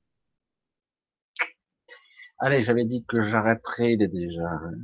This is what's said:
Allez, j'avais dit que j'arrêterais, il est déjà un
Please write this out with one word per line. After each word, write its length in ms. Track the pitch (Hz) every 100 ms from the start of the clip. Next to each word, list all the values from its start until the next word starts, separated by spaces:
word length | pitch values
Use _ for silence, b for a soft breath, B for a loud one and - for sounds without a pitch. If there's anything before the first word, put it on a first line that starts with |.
| _ _ _ _ _ _ _ _ _ _ _ _ _ - - - _ _ _ B B B B B
Allez, 260 | 135 143
j'avais 200 | 113 117
dit 200 | 117 123
que 160 | - 117
j'arrêterais, 720 | 104 110 110 113 - - 120
il 100 | 113
est 60 | 101
déjà 400 | 90 87 85 85
un 240 | 80 82 82